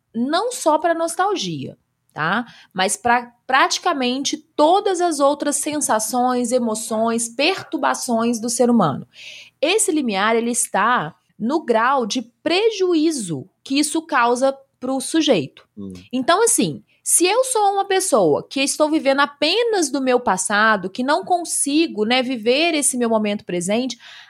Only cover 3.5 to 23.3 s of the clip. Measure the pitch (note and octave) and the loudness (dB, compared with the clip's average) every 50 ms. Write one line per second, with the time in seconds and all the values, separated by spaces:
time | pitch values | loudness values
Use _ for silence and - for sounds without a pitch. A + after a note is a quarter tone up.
3.5 | B3+ C4+ E4 F4 F4 - - F#4 E4 C#4 B3 B3 B3 C4+ C#4 - D#4 D4+ - _ | 4 4 4 4 2 0 -2 -2 0 0 0 -2 -2 -2 -4 -4 -6 -6 -10 _
4.5 | - - D4 D#4 F4+ G#4 G#4 G4+ F#4+ E4+ F4 F4 D#4 C4+ C#4+ C#4 D4 C#4+ D4 D4 | 0 2 4 4 4 4 2 0 0 0 0 0 0 2 2 2 2 2 -2 -4
5.5 | C#4+ - - D#4 D4 D4+ D4 - A#3 A3 - - - B3 B3 B3+ B3 B3 B3 A3 | -2 -4 -4 -4 -4 -4 -2 0 0 0 0 -2 -2 0 0 0 0 0 -2 0
6.5 | B3+ B3+ A#3+ A3+ G#3+ A3+ - - A3+ G#3+ A3+ A#3 A3+ A#3 A#3 - - - C#4 F4 | 0 0 0 0 -4 -4 -4 -4 -2 -2 0 0 0 -2 -4 -6 -4 -2 0 0
7.5 | F#4+ - - - - C#4+ C4 C4 C4 - - - A#3 A3+ A3+ A#3 A#3+ A3 G#3+ B3 | 0 -2 -6 -8 -6 -2 0 0 -2 -2 -2 -2 -2 0 0 0 -2 -2 -4 -4
8.5 | - - B3 A#3+ A#3+ A3+ F3+ D3 B2+ A#2+ - _ _ - - - - - - - | 0 0 2 4 4 4 4 2 0 -4 -8 _ _ -20 -20 -20 -20 -20 -20 -18
9.5 | _ - - D#4+ F#4+ A4 - - D#4+ D4+ B3+ A#3 G3 F#3+ G3+ A3 A#3 A#3 A#3 A#3 | _ -4 -2 0 2 0 0 0 0 -2 0 0 0 0 2 2 2 0 0 0
10.5 | A#3+ - - - - F#3+ G3+ A#3 B3 A3 D#3 D3+ - _ _ _ _ - G3 A#3 | -2 -2 -4 -2 0 0 2 2 2 0 -2 -4 -10 _ _ _ _ -6 -4 -2
11.5 | D4 E4 D4 A#3+ A#3 A3 A3+ B3+ C#4+ C4+ A#3 G3+ - C4 - - _ _ - D4+ | -2 -2 0 0 0 2 2 2 0 0 0 -2 -4 -6 -6 -8 _ _ -4 -2
12.5 | E4 F#4+ A4 A#4 A4 G4 F#4 F4+ F4 D#4 D4+ E4 D#4+ C4 G#3 F3 D#3+ C3 - - | 0 2 2 0 0 0 0 2 2 2 2 2 0 -2 -6 -6 -8 -8 -10 -14
13.5 | _ _ - - C4+ C#4+ D4+ - - E4 D#4+ - D4+ B3+ A#3 A#3+ B3 A#3+ C4+ C4+ | _ _ -8 -4 -2 0 0 0 -2 -6 -6 -2 0 0 2 2 2 2 0 0
14.5 | C4+ - - _ _ - B3 B3+ C4+ C4 B3+ - - D#4+ D4+ D4 B3 E3+ C3 - | -2 -2 -12 _ _ -10 -6 -4 -4 -4 -4 -2 0 0 2 4 2 2 0 -4
15.5 | _ - - _ _ G#3 G2 F#2+ F#2 F2 F#2 - - C4 B3 E4 E4+ G4 A#4 A4+ | _ -20 -20 _ _ -14 -14 -14 -14 -16 -16 -8 -6 -4 0 2 2 2 4 2
16.5 | - - A#3 D#3 C#3+ G#3 - _ _ _ - - - - E4 F4+ G#4 B4+ C5 B4+ | 2 2 0 0 -2 -6 -12 _ _ _ -6 -2 0 2 2 2 2 2 0 0
17.5 | - A4 G#4 G4 G4+ G4 F#4+ G4 F#4+ F#4+ F#4 - D4 A3+ F#3 D#3 C#3 - - - | 0 0 2 2 0 0 -2 0 0 0 0 2 2 4 4 4 2 2 -2 -6
18.5 | - C4+ C#4 C#4 - - D4+ D4+ D#4 D#4 A#3+ C4+ C4+ C#4 C#4+ C#4 - - D4 D#4 | -4 -2 -2 -2 0 0 0 2 0 0 2 2 2 2 0 -2 -2 -2 -2 0
19.5 | F4+ A4 A#4+ A#4 G#4+ F#4+ D#4+ C4+ B3+ C#4+ C4 B3+ B3 B3 B3 A3+ F#3+ F#3 - - | 2 2 0 0 2 0 0 0 -2 -2 0 2 2 2 2 0 -2 0 0 -2
20.5 | G#3+ G3+ G#3+ A3 A3 G3 F3 F#3 - - B3 C4+ D4+ F#4 - - F#4 F4 E4 D#4 | 2 2 4 4 2 2 -2 -6 -6 -4 -2 0 0 0 0 0 -2 -2 0 -4
21.5 | - - - C#4+ C#4+ D#4 E4 C4 G#3+ G3+ G#3+ A3 B3 C4 B3+ B3 C4+ A3+ G#3 A#3+ | -4 -4 -2 0 2 2 0 0 0 -2 0 0 2 0 0 -2 -4 -2 0 0
22.5 | B3+ C#4+ E4 F4 E4 D4 C#4 - - B3 A#3+ A3+ A3+ G#3+ G#3+ G#3 | 2 2 2 2 0 0 0 0 0 0 0 0 0 0 0 -2